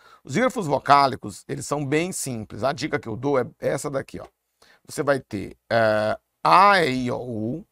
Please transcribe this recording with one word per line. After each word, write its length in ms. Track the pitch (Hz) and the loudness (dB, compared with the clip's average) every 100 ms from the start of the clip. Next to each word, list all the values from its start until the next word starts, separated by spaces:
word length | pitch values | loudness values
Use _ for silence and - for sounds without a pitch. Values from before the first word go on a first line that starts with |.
| _ - | _ -20
Os 80 | - | -4
dígrafos 340 | 147 254 254 156 | 0 0 0 -2
vocálicos, 800 | 135 - 143 135 113 104 - - | 0 6 6 6 0 -10 -14 -10
eles 180 | 139 - | -10 -6
são 200 | 143 135 | -6 -2
bem 240 | 151 185 | -2 -2
simples. 540 | - 139 117 104 101 | -6 -6 -8 -8 -4
A 80 | 127 | -4
dica 260 | 143 151 147 | -2 -4 -6
que 100 | 117 | -6
eu 60 | |
dou 240 | 110 139 135 | -6 -2 0
é 80 | 120 - | -2 -6
essa 280 | 131 156 147 | -4 -4 -4
daqui, 300 | 139 - 87 | -8 -8 -14
ó. 80 | - _ _ _ _ _ - | -16 _ _ _ _ _ -10
Você 180 | - | -4
vai 160 | 143 135 | 0 -2
ter, 360 | - 101 92 - - | -2 -8 -8 -12 -2
eh, 480 | 113 110 107 107 - _ _ | 2 2 2 0 -4 _ _
A, 420 | 156 165 202 190 | 4 6 8 6
E, 220 | 151 127 123 | 2 0 -4
I, 40 | |
O, 80 | 113 | -6
U, 440 | 123 110 110 156 - | -6 -6 -6 -6 -12